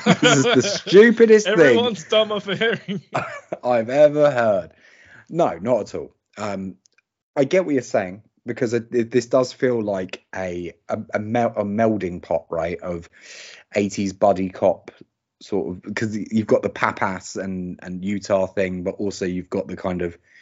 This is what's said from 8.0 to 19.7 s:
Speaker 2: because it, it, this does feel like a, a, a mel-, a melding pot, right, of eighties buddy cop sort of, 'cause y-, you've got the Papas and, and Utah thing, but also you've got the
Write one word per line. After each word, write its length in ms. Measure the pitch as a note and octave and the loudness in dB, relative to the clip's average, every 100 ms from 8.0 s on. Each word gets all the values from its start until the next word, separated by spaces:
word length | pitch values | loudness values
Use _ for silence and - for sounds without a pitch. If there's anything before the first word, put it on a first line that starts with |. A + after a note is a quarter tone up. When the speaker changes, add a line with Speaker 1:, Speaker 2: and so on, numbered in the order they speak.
| F#2 G#2 _ _ A#2 | -2 -10 _ _ -10
Speaker 2:
because 260 | A2+ A#2 | -4 -2
it, 220 | A#2 A2+ | -2 -2
it, 160 | A#2+ A#2 | -2 0
this 160 | B2+ A#2 | 0 2
does 260 | C3 B2+ | 0 0
feel 300 | - B2+ A#2+ | -2 -2 0
like 420 | G#2 G2 F#2 - _ | -2 -4 -6 -12 _
a, 380 | G2 F#2 F2 E2+ - - | -10 -8 -8 -10 -12 -10
a, 120 | A2 - | -10 -6
a 60 | G#2+ | -6
mel-, 340 | G#2+ A#2+ A#2 | -2 -2 -2
a 100 | G#2+ | -2
melding 580 | G#2 G#2 A2+ G#2+ F#2 F2 | -4 0 0 0 -4 -8
pot, 240 | - E2 - | -4 -4 -4
right, 320 | E2 E2+ E2+ | -6 -4 -6
of 300 | F2+ F2 - _ - - - - _ | -8 -10 -10 _ -20 -20 -20 -20 _
eighties 400 | G#2 G2+ A2 G2 | -2 -2 -2 -6
buddy 340 | F#2 G#2 F#2 F#2+ | 0 2 2 -2
cop 420 | - G2 - - - - _ _ _ | 0 0 0 -8 -20 -20 _ _ _
sort 440 | - G2 E2+ F#2 - | -6 -6 -4 -8 -10
of, 80 | |
'cause 220 | G#2 A2 G#2+ | -6 -6 -6
y-, 100 | F2 | -4
you've 160 | A2 G#2+ | -2 2
got 160 | A#2 | 0
the 60 | G2+ | 0
Papas 640 | - A2+ - G#2 F#2 - G#2 | -2 -4 -2 -4 -6 -10 -10
and, 420 | F#2+ F#2 F2+ - | -8 -6 -8 -10
and 220 | F2+ F2+ | -12 -8
Utah 420 | G2 G2+ - G2 F#2+ | -6 -6 -2 0 0
thing, 360 | - F#2 F#2 | -2 -4 -4
but 140 | F2+ - | -6 -6
also 280 | G2+ - | -6 -4
you've 260 | F#2 F2+ F2 | -6 -6 -6
got 160 | G2 | -6
the 80 | - | -6